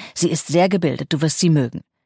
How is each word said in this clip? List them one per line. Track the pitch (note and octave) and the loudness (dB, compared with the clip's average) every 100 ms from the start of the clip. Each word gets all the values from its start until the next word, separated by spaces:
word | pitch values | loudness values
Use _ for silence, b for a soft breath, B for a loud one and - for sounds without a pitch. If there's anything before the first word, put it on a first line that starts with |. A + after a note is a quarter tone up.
| B | B
Sie | - F3 | -2 -2
ist | E3 - | -2 0
sehr | E3 F#3 | 2 2
gebildet, | F#3+ E3 B2 C#3+ | 2 -2 -4 -4
du | D3 | -2
wirst | D#3 - | 0 2
sie | F3 | 2
mögen. | D3+ A#2+ - - _ | 2 0 -6 -16 _